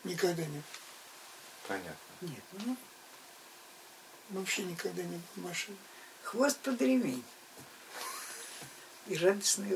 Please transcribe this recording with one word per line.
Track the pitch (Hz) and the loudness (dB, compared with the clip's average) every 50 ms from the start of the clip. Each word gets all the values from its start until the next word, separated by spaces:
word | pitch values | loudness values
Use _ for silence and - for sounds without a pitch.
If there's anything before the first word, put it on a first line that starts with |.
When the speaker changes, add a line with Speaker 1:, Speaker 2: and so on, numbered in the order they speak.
| - | -4
Speaker 1:
Никогда | 180 180 170 190 180 175 165 160 | -4 2 4 6 6 6 4 0
нет. | 151 147 147 151 - - - - - - - - - - - - - - - - - - - - | -2 -4 -6 -8 -10 -12 -12 -14 -14 -16 -16 -16 -16 -16 -16 -16 -16 -16 -16 -16 -16 -14 -12 -6
Speaker 2:
Понятно. | - 196 190 92 82 76 - - - - - | -4 -4 -4 -4 -6 -10 -10 -14 -16 -12 -8
Speaker 3:
Нет, | 185 170 135 107 - - 185 196 214 | -8 -8 -8 -8 -12 -12 -10 -4 -2
ну. | 247 254 254 - - - - - - - - - - - - - - - - - - - - - - - - - - - - - - | -2 -2 -2 -6 -12 -18 -18 -18 -18 -18 -18 -18 -18 -18 -18 -18 -18 -18 -18 -18 -18 -18 -18 -18 -18 -18 -18 -18 -18 -18 -18 -10 -4
Speaker 1:
Вообще | 196 190 190 185 - - | -2 0 2 2 2 2
никогда | 196 180 170 165 - 185 175 175 | 0 0 -2 -2 -2 -2 -2 -2
не | 180 175 175 | -2 -2 -4
было | 170 175 - - 190 180 180 | -6 -8 -8 -8 -6 -6 -4
машины. | 170 - - - 202 190 - - - - - - - - | -4 -4 -4 -6 -8 -12 -14 -16 -16 -16 -16 -16 -16 -10
Speaker 3:
Хвост | - - - 226 269 285 277 - | -8 -2 4 6 6 6 6 4
под | - 269 254 240 | 0 0 4 6
ремень. | 262 254 262 254 226 139 127 254 - - - - - - - - - - - - - - - - - - - - - - - - - - - - 147 - - - - - - - - | 6 8 8 8 6 4 0 -2 -4 -10 -14 -18 -18 -18 -16 -16 -16 -16 -16 -18 -16 -12 -8 -6 -6 -6 -6 -6 -8 -8 -8 -10 -10 -10 -10 -12 -12 -12 -14 -16 -16 -16 -18 -12 -4
И | 220 185 | -2 2
радостная | 156 170 185 202 208 196 - - - 202 202 190 | 8 8 8 8 8 6 4 4 4 4 2 2